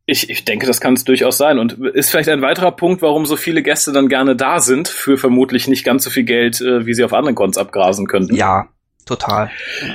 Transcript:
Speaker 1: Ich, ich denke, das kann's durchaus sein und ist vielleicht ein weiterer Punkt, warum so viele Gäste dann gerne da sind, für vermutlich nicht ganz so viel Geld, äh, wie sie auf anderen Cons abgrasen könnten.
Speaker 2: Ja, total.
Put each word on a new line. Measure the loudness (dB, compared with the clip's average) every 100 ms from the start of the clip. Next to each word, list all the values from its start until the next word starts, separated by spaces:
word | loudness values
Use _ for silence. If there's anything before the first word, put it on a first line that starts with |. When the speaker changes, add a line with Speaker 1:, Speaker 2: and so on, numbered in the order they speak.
Speaker 1:
Ich, | -4 -4 -4
ich | -6
denke, | -6 -2 -2
das | 0
kann's | 0 0
durchaus | 2 2 2 2
sein | 2 2
und | 0
ist | -2 -4 -2 0
vielleicht | 0 0
ein | 0
weiterer | 0 0 0
Punkt, | 0 0 2
warum | 2 0
so | 0 -2
viele | -2 0
Gäste | 0 0 0
dann | 2 2
gerne | 2 2
da | 2 0 0
sind, | 2 0 -2
für | -4 0 2
vermutlich | 4 2 2 0 0
nicht | 0
ganz | 0 0
so | 0
viel | -2
Geld, | 0 2 0 0
äh, | 0 0 0
wie |
sie | 0
auf | 0
anderen | 0 0 0
Cons | 0 -2
abgrasen | -4 0 0 0 -2
könnten. | -2 0
Speaker 2:
Ja, | 0 2 0 -2 _ _ _ -10
total. | -8 -4 -2 -4 -8 -12 -10 -10